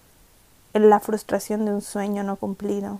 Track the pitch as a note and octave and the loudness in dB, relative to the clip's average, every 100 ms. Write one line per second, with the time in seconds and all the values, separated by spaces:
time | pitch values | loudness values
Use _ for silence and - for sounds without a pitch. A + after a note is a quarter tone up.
0 | _ _ - _ _ _ _ G#3+ G#3+ G#3 | _ _ -20 _ _ _ _ 6 6 6
1 | - G#3+ - G3 - G#3+ G#3+ G3+ - G#3 | 2 -6 -2 -4 -2 -4 -2 -4 -6 -6
2 | G3+ G3+ G3 G3 G#3 G3 G3+ G3+ G3+ G3+ | -4 -4 -4 -6 -6 -6 -4 -4 -6 -10